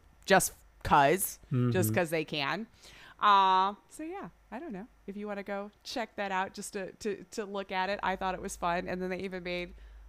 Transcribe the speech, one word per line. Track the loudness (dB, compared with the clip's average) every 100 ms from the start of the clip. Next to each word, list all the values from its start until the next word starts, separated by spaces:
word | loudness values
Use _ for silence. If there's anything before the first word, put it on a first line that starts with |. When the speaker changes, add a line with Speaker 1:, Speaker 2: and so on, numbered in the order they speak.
| -14 _ 4
Speaker 1:
just | 6 6 -4 _ _
'cause, | 2 6 6 4 0 -8 -4
just |
Speaker 2:
Mm-hmm. | 0 2 4 2
Speaker 1:
'cause | 2 0
they | -2 -2
can. | -4 -2 -4 -8 _ -20 -20 -20 0
Uh, | 6 8 8 6 2 -2 _
so | -14
yeah, | -12 -10 -12 -16 _
I | -12
don't | -10
know | -12 -12 _ -14
if | -10
you | -8
wanna | -8
go | -6 -8 -8 -14
check | -10 -6 -6
that | -6 -4
out | -2 -2
just | -6 -10
to, | -8 -8
to, | -8 -6 -6 -8
to | -8
look | -6 -6 -4
at | -2 -2
it. | -2
I | -2
thought | -2 -4 -4
it |
was | -8
fun. | -6 -2 -2 -2
And | -6
then | -6
they | -6
even | -6 -8
made, | -6 -6 -6 -12 -20 -20